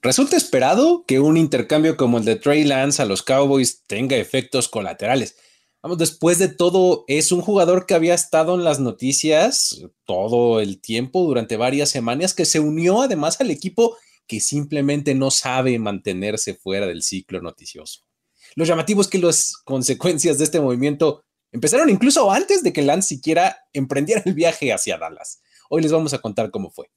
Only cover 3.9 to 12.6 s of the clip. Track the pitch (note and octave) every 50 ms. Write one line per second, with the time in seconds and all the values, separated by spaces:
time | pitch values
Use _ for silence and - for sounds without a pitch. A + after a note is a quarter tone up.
3.9 | G#2 G2+ B2+ C3 C3+ B2 G2+ - - C3 B2 - - C3 A#2+ - - A2+ G2+ F#2+
4.9 | F#2+ - G2+ G#2+ B2+ C#3 A2+ - - _ _ _ _ _ _ _ _ _ - D#3
5.9 | F3 E3+ E3 D#3+ - _ - E3 F3 E3+ F#3+ F3+ - - F3 F3 F3 F#3+ F#3 F3+
6.9 | F3 - - - C3+ D3+ D#3 - F#3 F3 E3+ - G#3 G3 F3 E3 F3+ F#3 F3+ -
7.9 | G3 E3 D#3+ E3+ F3 E3+ - - - D#3+ D#3+ E3 F3+ F3+ F3 E3 D3 C3+ C#3 B2
8.9 | G2+ - A#2+ C3 C#3 - - D#3 D#3 D#3 F3 A#3+ - - - - - - - -
9.9 | _ _ _ - F#2+ F2+ G2 A2 A#2+ A#2+ A#2+ A#2+ A2+ A2 G#2+ G2 G2 - - -
10.9 | A2 A#2 B2 B2+ _ F#3 F3+ D#3+ C3+ B2 A2+ A2+ A#2 A2 A#2 B2+ C3+ C#3+ D3 C#3
11.9 | - C#3 A#2 A#2 A#2+ C#3 F3 F#3 - - F3 D3 - D#3+